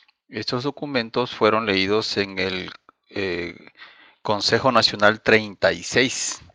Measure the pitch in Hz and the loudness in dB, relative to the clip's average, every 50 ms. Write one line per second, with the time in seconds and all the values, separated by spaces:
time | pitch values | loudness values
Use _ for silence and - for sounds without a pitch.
0 | _ _ _ _ _ _ - 107 113 - - 123 123 143 135 - - 147 143 131 | _ _ _ _ _ _ -10 -8 -4 -4 -4 -2 -2 -4 -6 -6 -8 -4 -2 -2
1 | 117 113 - 123 123 123 - - 117 107 107 110 113 110 98 95 92 95 104 107 | -4 -2 -2 -2 -2 -2 0 2 4 4 4 4 2 2 2 2 2 2 2 0
2 | 110 - - 107 101 98 95 95 92 95 92 92 92 87 - - _ _ _ _ | 0 0 -2 -2 -2 -2 -2 -2 -2 -2 -2 -4 -6 -8 -12 -16 _ _ _ _
3 | _ _ - 101 98 95 87 87 87 87 - - - - _ _ - - - - | _ _ -8 -6 -4 -4 -4 -4 -6 -8 -10 -14 -20 -20 _ _ -20 -20 -20 -20
4 | - - _ _ _ - 107 104 98 - - 113 113 135 123 117 107 - - 104 | -20 -20 _ _ _ -2 -2 -2 0 0 0 2 2 2 2 2 2 0 0 2
5 | 104 104 107 110 - - 113 110 110 104 98 - - 92 87 87 90 - - 117 | 2 2 2 2 2 4 4 4 2 0 -4 0 0 0 0 0 -4 0 2 2
6 | 127 127 - - - - - - - - - | 2 2 0 -4 -6 -6 -8 -10 -14 -20 -20